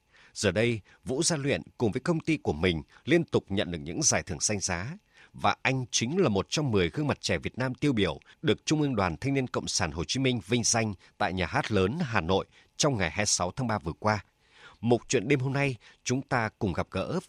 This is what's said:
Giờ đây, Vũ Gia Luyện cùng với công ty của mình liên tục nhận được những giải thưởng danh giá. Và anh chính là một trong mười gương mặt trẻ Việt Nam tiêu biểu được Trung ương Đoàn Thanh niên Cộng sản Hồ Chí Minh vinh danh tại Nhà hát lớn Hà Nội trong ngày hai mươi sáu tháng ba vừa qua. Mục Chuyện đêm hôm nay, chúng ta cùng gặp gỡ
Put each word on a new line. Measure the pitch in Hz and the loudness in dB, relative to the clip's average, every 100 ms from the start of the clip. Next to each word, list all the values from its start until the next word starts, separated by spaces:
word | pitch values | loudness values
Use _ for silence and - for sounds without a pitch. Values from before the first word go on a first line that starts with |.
| _ _ - | _ _ -18
Giờ | - 101 | -2 0
đây, | 90 120 113 - - | 2 0 -2 -8 -16
Vũ | - 131 | -6 -2
Gia | 160 156 | 0 0
Luyện | 139 101 - - | 0 -2 -4 -2
cùng | 113 | -2
với | 127 | 0
công | 180 160 | -2 -2
ty | - 151 | 0 -2
của | - | 0
mình | 76 92 80 - - - | 0 2 0 -4 -12 2
liên | 170 | 2
tục | 156 110 - | 4 0 0
nhận | 98 90 | -2 -2
được | 85 | -4
những | 71 87 | -6 -2
giải | 160 120 | 0 0
thưởng | - 76 | -2 -4
danh | - 104 | -2 -2
giá. | - 85 104 185 _ _ - | -2 -4 -6 -10 _ _ -20
Và | 65 104 - | -2 -2 0
anh | - 131 123 | 0 0 -2
chính | - 120 180 | -2 0 2
là | 156 | 4
một | 143 - | 2 0
trong | - 147 | -2 0
mười | 104 85 | 2 2
gương | - 151 | 0 -2
mặt | 104 | -2
trẻ | - 87 | -2 -2
Việt | 90 - | -2 -4
Nam | 131 | -4
tiêu | 127 147 | -2 0
biểu | 113 90 73 - - | 2 0 -2 -12 -6
được | 156 107 - | -2 0 0
Trung | 156 | 0
ương | 147 113 | 0 2
Đoàn | 92 80 | 0 0
Thanh | 131 | -2
niên | 139 127 | -2 -2
Cộng | 117 - | -4 -4
sản | - 190 | -2 -2
Hồ | 73 | -2
Chí | - 127 | -4 0
Minh | 135 123 - | 0 -2 0
vinh | 120 | 0
danh | 107 113 110 95 - _ | 2 0 0 -4 -14 _
tại | 101 | -2
Nhà | 92 82 | 0 0
hát | 120 - | 0 0
lớn | 104 92 156 | 2 2 0
Hà | 143 110 | -2 0
Nội | 80 95 - _ _ - | 2 0 0 _ _ 0
trong | 151 117 | 0 2
ngày | 85 | 0
hai | 101 | 0
mươi | 104 | -2
sáu | - 87 | 0 -2
tháng | - 123 | -2 -2
ba | 107 | -2
vừa | 87 - | -4 -4
qua. | 107 107 - _ _ - - - | -2 -2 -4 _ _ -20 -20 -6
Mục | 117 120 - | 2 2 2
Chuyện | 131 104 | 0 2
đêm | 143 | 0
hôm | 135 | 2
nay, | 135 139 123 - _ | 0 -2 -4 -12 _
chúng | - 127 | -4 -4
ta | - 127 110 - | 0 -2 -2 -2
cùng | 104 | -2
gặp | 82 85 | -2 -4
gỡ | 95 90 170 | -4 -4 -6